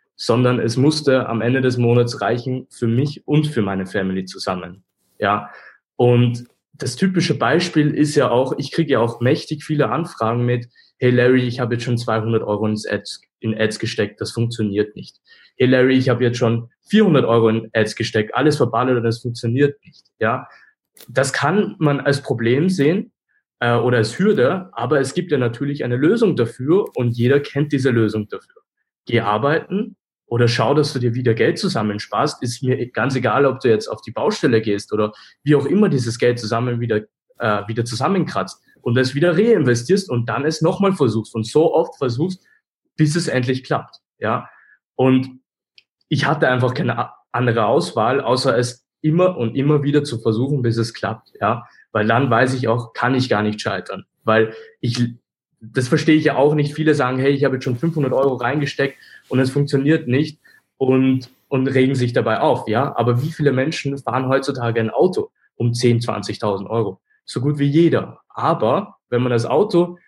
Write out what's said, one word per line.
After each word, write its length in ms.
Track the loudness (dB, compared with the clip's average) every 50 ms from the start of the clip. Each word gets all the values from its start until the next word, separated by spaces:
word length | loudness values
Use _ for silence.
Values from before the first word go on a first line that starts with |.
| _ _ _
sondern 460 | -6 -2 0 2 2 2 2 2 0
es 160 | -2 -2 0
musste 520 | 2 2 2 2 2 2 2 2 2 2 0
am 120 | -2 -2
Ende 220 | 0 0 0 2 0
des 160 | 0 0 2
Monats 420 | 2 4 4 4 2 2 -2 -4
reichen 460 | -2 -2 -2 -2 -4 -6 -6 -6 -8 -12
für 160 | -8 -4 -2
mich 400 | 0 0 0 0 -2 -4 -8 -4
und 200 | 0 2 2 2
für 160 | 2 0 -2 -2
meine 240 | 0 -2 -4 -4
Family 400 | -4 -4 -2 -2 -2 -2 -4 -6
zusammen. 580 | -8 -10 -8 -6 -6 -6 -6 -8 -12 -14 -18 _ _ _ _ _ _ _ -4
Ja. 320 | -2 0 0 -2 -4 -8 -16 -20 -20 -20 -20 _ _ _ _
Und 480 | 2 4 4 4 4 4 2 0 -4 -8 -14 _ _ _ _ _
das 220 | -8 -8 -6 -2
typische 420 | -2 -2 0 0 0 0 0 0 0
Beispiel 560 | 0 2 2 2 0 0 0 2 2 2 2
ist 200 | 2 0 2 2
ja 140 | 2 2 2
auch, 220 | 2 2 0 0 -2 -6
ich 120 | -6 -4
kriege 220 | -2 -2 0 0 2
ja 80 | 2
auch 200 | 2 0 -2 -2
mächtig 440 | 0 0 0 0 -2 -6 -10 -10 -6
viele 260 | -4 -2 0 0 0
Anfragen 540 | -2 -4 -6 -6 -6 -4 -2 -2 0 0 0
mit, 240 | 0 -2 -2 -4 -8 _ _ _ _ _ _
„Hey 120 | 2 2
Larry, 360 | 4 4 4 4 4 4 2
ich 120 | 0 -2 -4
habe 160 | -4 -4 -4
jetzt 100 | -4 -2
schon 140 | -2 -2 -2
zweihundert 440 | -2 -2 -2 -2 0 0 0 -2 0
Euro 240 | -2 -2 -2 -2
ins 200 | -2 -2 -4 -4
Ads, 360 | -4 -6 -6 -6 -10 -16 -16 _ _ _ _
in 180 | -6 -4 -2 0
Ads 200 | -2 -2 -2 -4
gesteckt, 420 | -6 -6 -4 -4 -4 -4 -4 -8
das 100 | -10 -8
funktioniert 640 | -4 -4 -4 -4 -2 -4 -4 -2 0 -2 -2 -2 -6
nicht. 220 | -12 -18 -20 -20 _ _ _ -20 -20 -20 _ _
Hey 120 | 0 2 4
Larry, 280 | 4 4 4 4 4
ich 140 | 2 2 2
habe 120 | 0 2 0
jetzt 140 | 0 0
schon 320 | 0 0 0 0 -2 -4 -8 _ _ _
vierhundert 420 | _ 2 4 4 6 4 4 4
Euro 240 | 4 4 4 4 4
in 220 | 2 0 -2 -2 -2
Ads 240 | 0 0 0 -2
gesteckt, 380 | -4 -6 -2 -2 -2 -2 -2 -2
alles 240 | 0 2 2 2 2
verballert 400 | 0 0 0 0 0 0 0 0
und 80 | 0
es 140 | -2 -2 -4
funktioniert 640 | -6 -8 -8 -6 -4 -2 0 0 0 0 0 -6 _
nicht.“ 180 | -20 -20 _ _ _ _ _
Ja, 300 | -2 -2 -2 -4 -6 -12 -20 -20 -20 _ _ _ _ _ _ -20 -20 -4
das 240 | -2 0 0 0 0
kann 440 | -2 0 2 2 2 0 -2 -2 0
man 220 | 2 2 2 2
als 220 | 0 0 0 0 -2
Problem 460 | -4 -4 -2 0 2 2 2 2 0
sehen, 440 | 2 2 2 2 2 0 -2 -6 _ _ _ _ _ _ _ _ _ _
äh, 140 | 0 0 2
oder 220 | 2 2 2 2
als 220 | 2 2 0 0 0
Hürde, 500 | 2 2 4 4 2 2 2 -2 -6 -10 -10
aber 280 | -8 -4 0 0 0
es 140 | 0 -2 -4
gibt 180 | -6 -2 -2 0
ja 60 | 0
natürlich 440 | 0 0 -2 -4 -4 -6 -4 -4 -4
eine 140 | -4 -2
Lösung 400 | 0 2 2 2 2 2 2 2
dafür 500 | 0 -2 -2 -4 -6 -2 0 0 0 0 -2 -4
und 180 | -2 -2 -2 0
jeder 280 | 0 2 2 2 2
kennt 320 | 0 -2 -4 -4 -2 -2 -2
diese 180 | 0 0 2
Lösung 380 | 2 2 2 0 0 -4 -6 -6
dafür. 340 | -10 -14 -14 _ _ _ _ _ _ _ _ _ _ _ _
Geh 140 | -2 -2 0
arbeiten 760 | 0 0 0 0 0 0 0 0 -2 -4 -4 -4 -4 -6 -10 _ _ _ _ _ _
oder 220 | _ 0 2 2 2
schau, 260 | 2 2 0 2 2
dass 180 | 2 0 0 -2
du 60 | -2
dir 160 | -2 -2 -2
wieder 200 | 0 0 0 2
Geld 240 | 2 2 0 0 0
zusammensparst. 840 | -4 -4 -2 -2 -2 -2 -4 -6 -8 -6 -4 -2 -2 -2 -4 -6 -8
Ist 200 | -8 -8 -4 -2
mir 280 | -2 -2 -2 -2 -6
ganz 240 | -4 -4 -2 -2 -2
egal, 320 | 0 0 0 2 2 2
ob 140 | 0 0 0
du 80 | 2 2
jetzt 180 | 2 2 0
auf 140 | -4 -10 -10 -12
die 80 | -12
Baustelle 500 | -8 -4 -2 -2 -2 0 0 2 2 2
gehst 320 | 2 0 -2 -4 -4 -4 -2
oder 200 | -2 -2 -2 -4 -8 -20 -20 _ _ 0
wie 100 | 2 2
auch 120 | 4 4
immer 220 | 2 2 2 4 2
dieses 300 | 2 0 -2 -2 -2 0
Geld 200 | 0 0 0 0
zusammen 400 | -2 -4 -2 -2 -2 -2 -2 -4
wieder, 220 | -2 -2 -2 -2 -2 -4 _ _ _ _ _ -4
äh, 300 | -2 -2 -2 -2 -4 -4
wieder 160 | -4 -4 -4
zusammenkratzt 760 | -4 -4 -2 -2 0 0 0 -2 -2 -2 -4 -6 -6 -8 -16 _ _ _ _ -4
und 160 | 0 2 2
es 160 | 2 0 0
wieder 240 | 0 2 2 4 4
reinvestierst 720 | 4 4 4 4 4 2 2 0 2 2 0 0 0 -2
und 180 | -4 -4 -2 -2
dann 160 | -4 -2 -2
es 180 | -2 -2 0 0
nochmal 300 | 0 0 2 0 0 2
versuchst 420 | 2 0 0 0 -2 -4 -6 -6
und 120 | -8 -6
so 260 | 0 2 2 2 4 4
oft 240 | 2 0 0 -4
versuchst, 480 | -6 -4 -4 -2 -2 -4 -4 -4 -8 _ _ _ _ _ _ _ _ _ _ _
bis 180 | 0 2 2 2
es 140 | 0 -2 -2
endlich 340 | -2 -2 0 -2 -2 -4 -4
klappt, 380 | -4 -4 -4 -4 -8 -16 _ _ _ _ _
ja. 300 | -4 -2 -2 -4 -6 -10 -18 -20 _ _ _ _ _ _ _
Und 440 | 0 4 4 4 4 2 -2 -8 -18 _ _ _ _ _ _ _ _ _ _ _ _ _ _
ich 180 | -2 -2 0
hatte 220 | 0 0 2 2 2
einfach 260 | 2 2 0 0 0
keine 240 | -2 -2 -2 -2 -4
a-, 160 | -6 -8 -10 -16 _ _ -4
andere 340 | -2 0 0 2 2 2
Auswahl, 540 | 2 2 2 0 -2 -2 0 0 0 0 0
außer 380 | 0 0 0 0 2 2 0 0
es 280 | 0 -2 -6 -12 _ _ _ _
immer 360 | -2 0 2 2 2 2 2
und 180 | -2 -4 -4 -2
immer 300 | 0 0 2 2 2 2
wieder 180 | 2 0 0 0
zu 160 | -2 -6 -4
versuchen, 440 | -2 -2 0 0 0 -2 -2 0 0
bis 140 | 0 0
es 160 | 0 -2 -4 -4
klappt, 400 | -6 -6 -6 -6 -8 -12 _ -10 -4
ja. 240 | -2 -2 -2 -4 -6 -14 _ _ _ _ -4
Weil 160 | -2 0 2
dann 200 | 2 2 2 2
weiß 260 | 2 2 2 2 0
ich 120 | -2 -2
auch, 260 | -2 -2 -2 -4 -8 -6
kann 200 | -4 -2 0 0
ich 140 | 0 0 0
gar 140 | 0 0 0
nicht 180 | -2 -4 -4
scheitern. 440 | -6 -6 -6 -6 -8 -10 -12 -12 -14 _ _ _ _
Weil 300 | 2 2 2 2 2 -2 -8 -18 -20 _ _
ich, 180 | -6 -4 -2 -2 -2 -2 -4 -8 _ _ _ _ _ _ _ _
das 280 | -20 -6 -4 -4 0 0
verstehe 280 | 0 2 4 4 4
ich 80 | 4 4
ja 120 | 2 2
auch 180 | 2 2 4 4
nicht. 200 | 2 0 -2 -4
Viele 200 | 0 0 2 2
sagen, 240 | 2 0 0 -2 0
„Hey, 140 | 0 0 2
ich 120 | 2 0
habe 100 | 0 0
jetzt 80 | -2 -2
schon 120 | -4 -4
fünfhundert 360 | -2 -2 -2 -2 -2 -2 0 0
Euro 220 | 0 2 0 0
reingesteckt 640 | -2 -2 -2 -2 -2 -4 -4 -2 -2 -4 -4 -4 -10 -20 -20 -20 -20 _ -4
und 100 | 0 0
es 120 | 0 2
funktioniert 560 | 0 0 0 0 0 0 2 2 2 2 0
nicht“, 320 | 0 0 0 0 -2 -6 _ _ _ _ _ _ _ _
und, 540 | -2 0 2 2 4 4 2 2 0 -2 -8 _ _ _ _
und 180 | -4 -2 -2 0
regen 260 | 2 2 2 2 2
sich 180 | 0 -2 0 0
dabei 280 | 0 0 0 0 2
auf, 280 | 2 0 0 0 -2 -2
ja. 260 | -2 0 -2 -2 -2
Aber 260 | -2 0 0 0 0 -2
wie 100 | -4 -4
viele 200 | -2 0 0 2
Menschen 440 | 2 0 -2 -4 -4 -6 -6 -6 -6
fahren 300 | -6 -4 -4 -2 0 0
heutzutage 500 | 0 0 0 -2 -4 -4 -4 -2 -2 -2
ein 100 | -2 -2
Auto 400 | 0 2 2 2 2 -2 -6 -6 _ _ _ _ _
um 180 | -4 -2 -2 0
zehn, 280 | 2 2 2 2 2
zwanzigtausend 680 | 0 -2 -6 -6 -6 -8 -8 -4 -4 -4 -2 -4 -4 -4
Euro? 320 | -4 -4 -4 -4 -6 -10 _ _ _ _ _
So 160 | -10 -6 -4
gut 180 | -2 -2 0 0
wie 80 | 0
jeder. 540 | 2 4 4 4 4 4 2 0 -4 -10 -20 _ _
Aber 680 | -10 -4 -2 -2 0 0 0 0 0 0 -2 -6 -12 _ _ _
wenn 140 | -2 -2 0
man 100 | 0 0
das 140 | 0 0
Auto 520 | 0 2 2 2 2 2 2 0 0 -4 -12 _